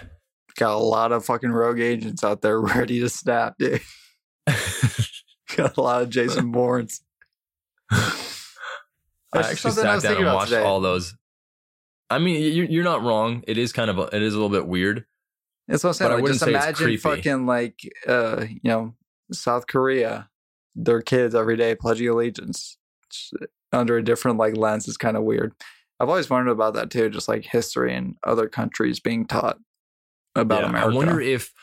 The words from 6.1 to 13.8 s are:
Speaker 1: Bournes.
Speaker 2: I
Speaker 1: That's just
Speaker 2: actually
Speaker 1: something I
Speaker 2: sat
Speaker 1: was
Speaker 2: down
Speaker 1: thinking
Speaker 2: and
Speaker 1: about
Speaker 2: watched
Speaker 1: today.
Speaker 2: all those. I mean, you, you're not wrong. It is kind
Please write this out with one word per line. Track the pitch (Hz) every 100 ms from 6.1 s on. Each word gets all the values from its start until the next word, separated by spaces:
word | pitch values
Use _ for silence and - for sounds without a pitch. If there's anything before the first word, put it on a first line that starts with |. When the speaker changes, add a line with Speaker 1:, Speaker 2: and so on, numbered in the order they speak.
| 123 120 127 120
Speaker 1:
Bournes. | 120 123 123 113 - _ _ _ _ _ _ _ _ -
Speaker 2:
I | 113 107 - - - - - - - - _ _ _ _
Speaker 1:
That's | - -
just | - 226
Speaker 2:
actually |
Speaker 1:
something | 214 214
I |
Speaker 2:
sat | 202
Speaker 1:
was |
Speaker 2:
down | 107
Speaker 1:
thinking | 104
Speaker 2:
and | 170
Speaker 1:
about | 113
Speaker 2:
watched | 104
Speaker 1:
today. | 117
Speaker 2:
all | 98 98
those. | 92 90 87 - _ _ _ _ _ _ _ _ -
I | 127
mean, | 180 156 156
you, | 165
you're | 175 160
not | 175 143
wrong. | 117 110 113 120 -
It | 113
is | 120
kind | -